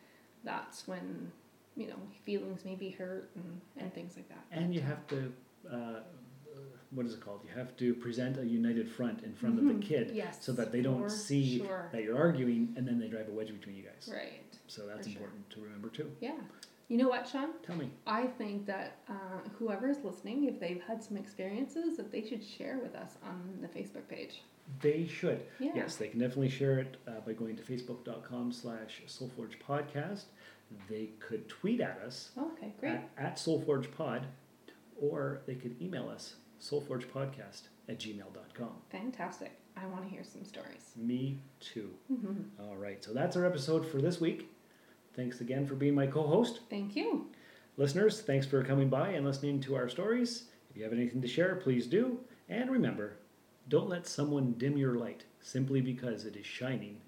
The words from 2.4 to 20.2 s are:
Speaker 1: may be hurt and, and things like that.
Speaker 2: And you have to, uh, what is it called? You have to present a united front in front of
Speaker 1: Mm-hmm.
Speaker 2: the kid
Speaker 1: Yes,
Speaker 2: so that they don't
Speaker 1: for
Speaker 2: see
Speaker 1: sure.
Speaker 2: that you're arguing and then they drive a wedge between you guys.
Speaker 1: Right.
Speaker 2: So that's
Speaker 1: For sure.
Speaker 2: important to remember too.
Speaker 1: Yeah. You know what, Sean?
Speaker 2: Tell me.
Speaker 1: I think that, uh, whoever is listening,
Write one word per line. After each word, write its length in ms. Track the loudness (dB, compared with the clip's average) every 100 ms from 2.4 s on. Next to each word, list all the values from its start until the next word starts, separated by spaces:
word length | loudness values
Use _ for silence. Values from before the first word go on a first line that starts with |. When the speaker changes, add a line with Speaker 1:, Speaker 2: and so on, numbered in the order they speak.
| -2 -6 -8
Speaker 1:
may 100 | -8
be 160 | -8
hurt 400 | -6 -6 -8 -10 -10
and, 260 | -10 -10 -14 -10
and 140 | -8 -8
things 200 | -10 -12
like 140 | -16
that. 160 | -16 -8
Speaker 2:
And 240 | 0 2 2
you 60 |
have 260 | 0 -2 -2
to, 260 | -2 -2 -6 -16 -20 -8
uh, 280 | -6 -6 -8 -10 -16 -18 -20 -18 -16 -16 -16 -10
what 160 | -2 -2
is 80 | -4
it 60 |
called? 200 | -10 -10
You 140 | -10 -8
have 180 | -8 2
to 180 | 4 4
present 420 | 0 -2 0 0
a 80 | 2
united 420 | 4 6 4 2
front 360 | 0 0 0
in 100 | -6
front 240 | 0 4 8
of 80 | 8
Speaker 1:
Mm-hmm. 140 | 6
Speaker 2:
the 60 | 4
kid 260 | 2 2
Speaker 1:
Yes, 300 | 0 -2 -4 -2
Speaker 2:
so 60 |
that 200 | 0 2
they 100 | 4
don't 200 | 4 4
Speaker 1:
for 80 | 2
Speaker 2:
see 480 | -2 2 4 6 4
Speaker 1:
sure. 320 | 0 -2 -2
Speaker 2:
that 120 | -2
you're 120 | 0 6
arguing 580 | 6 6 4 4 4 2
and 100 | 0
then 120 | 2
they 80 | 0
drive 200 | -4 -4
a 40 |
wedge 200 | -4 -4
between 240 | -6 -10 -12
you 60 |
guys. 240 | -12 -14 -10
Speaker 1:
Right. 300 | -8 -8 -10 -18 -20 -16
Speaker 2:
So 180 | -12 -10
that's 220 | -8 -8
Speaker 1:
For 60 |
sure. 80 | -8
Speaker 2:
important 260 | -10 -12 -14
to 120 | -12
remember 280 | -12 -10 -10
too. 220 | -8 -8 -6
Speaker 1:
Yeah. 120 | -6 -6 -10 -16 -20 -16 2
You 100 | 6
know 100 | 6
what, 180 | 4 0
Sean? 220 | -2 -2 -6 -6
Speaker 2:
Tell 100 | -4
me. 140 | -4 -6 0
Speaker 1:
I 220 | 2 2
think 400 | -2 -4 -4 -2
that, 300 | -4 -6 -10 -10
uh, 300 | -10 -6 -8 -8 -4
whoever 320 | -2 2 2
is 80 | 0
listening, 400 | -2 -8